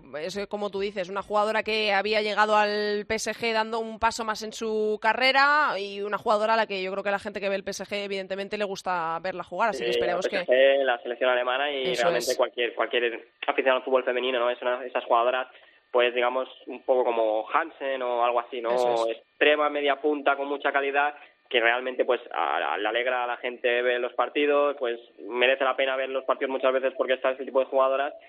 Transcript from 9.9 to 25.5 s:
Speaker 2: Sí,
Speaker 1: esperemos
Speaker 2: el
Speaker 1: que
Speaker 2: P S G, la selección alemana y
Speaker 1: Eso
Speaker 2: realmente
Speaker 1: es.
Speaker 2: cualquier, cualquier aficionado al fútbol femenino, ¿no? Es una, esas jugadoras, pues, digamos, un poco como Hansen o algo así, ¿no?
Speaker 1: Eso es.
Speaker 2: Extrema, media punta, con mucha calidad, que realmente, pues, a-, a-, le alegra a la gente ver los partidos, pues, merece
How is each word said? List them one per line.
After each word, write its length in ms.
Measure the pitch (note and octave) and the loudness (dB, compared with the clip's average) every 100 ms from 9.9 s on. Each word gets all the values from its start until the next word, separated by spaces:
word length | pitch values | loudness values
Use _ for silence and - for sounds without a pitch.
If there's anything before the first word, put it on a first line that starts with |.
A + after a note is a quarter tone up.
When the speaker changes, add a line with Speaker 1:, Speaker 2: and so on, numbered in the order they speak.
Speaker 2:
Sí, 60 | F3+ | 0
Speaker 1:
esperemos 240 | F3 F3 | 0 0
Speaker 2:
el 60 | F#3 | -2
Speaker 1:
que 60 | G3 | -4
Speaker 2:
P 40 | |
S 380 | F3 B2+ C3+ C#3 | 2 6 6 6
G, 40 | |
la 140 | C3+ A#2+ | 2 -2
selección 280 | B2 A#2+ B2+ | -4 -2 2
alemana 400 | B2 B2+ B2+ D3 | 2 0 -2 -2
y 220 | C#3 B2+ | -2 -2
Speaker 1:
Eso 100 | B2 | 0
Speaker 2:
realmente 300 | B2+ B2 B2 | 0 0 -2
Speaker 1:
es. 40 | B2+ | 0
Speaker 2:
cualquier, 380 | A#2+ - A#2 | 0 0 -2
cualquier 540 | - A2+ B2 A#2+ A#2 - _ - | -2 0 0 0 -4 -12 _ -4
aficionado 320 | C#3 C3 B2+ | 0 2 2
al 60 | |
fútbol 180 | C3+ C3 | 2 2
femenino, 380 | B2+ B2 B2 A#2+ | 2 -2 -2 0
¿no? 100 | A#2+ | 0
Es 100 | A#2+ | -2
una, 240 | B2 B2 | -4 -4
esas 200 | B2+ B2+ | -4 -6
jugadoras, 420 | - A#2+ A#2+ B2+ C3 - - _ _ | 2 4 4 0 -4 -12 -20 _ _
pues, 200 | B2 B2 | 2 2
digamos, 360 | B2 B2 C3 B2+ - - | 2 0 0 -6 -10 -16
un 160 | B2 | -8
poco 220 | - B2+ | 0 2
como 440 | A#2+ A#2 A2 A2 - | 4 2 2 0 0
Hansen 540 | D3 E3 - C#3 C3 | -2 -2 -6 -6 -4
o 220 | B2 A#2+ | -2 0
algo 160 | A#2+ A#2+ | 2 2
así, 200 | A#2 B2 | -2 -6
¿no? 140 | A#2 | -2
Speaker 1:
Eso 320 | B2 B2 A#2 A2+ | 2 2 2 0
es. 100 | A2+ | -4
Speaker 2:
Extrema, 520 | _ _ D3 D3+ D3 | _ _ 4 4 2
media 300 | D3 C#3+ C3+ | 0 0 0
punta, 340 | D3+ D3 C#3+ | 0 0 0
con 140 | C#3 C#3+ | 0 -2
mucha 240 | C#3+ C#3+ | -2 0
calidad, 420 | C#3 C#3 C#3+ D3 - - _ _ | 0 0 0 0 -4 -16 _ _
que 120 | B2 | 2
realmente, 460 | A2+ B2 C3 B2+ A#2+ | 2 2 -2 -2 0
pues, 120 | A#2+ - | 0 -2
a-, 400 | - D#2 D#2+ D2+ | -2 0 0 -2
a-, 60 | E2+ | -2
le 100 | G#2+ | -2
alegra 360 | A#2 B2 B2+ | -2 -2 -2
a 20 | B2 | -4
la 100 | A#2 | -6
gente 460 | B2+ A#2+ B2 A#2+ | -8 -4 0 2
ver 180 | B2 B2 | 2 0
los 140 | B2 | -2
partidos, 600 | - A#2+ D3 D3 C#3+ C#3+ C#3 | -2 -2 0 2 2 2 0
pues, 200 | A#2+ A#2 - - | -4 -6 -10 -18
merece 460 | G2 B2 B2 | -8 0 2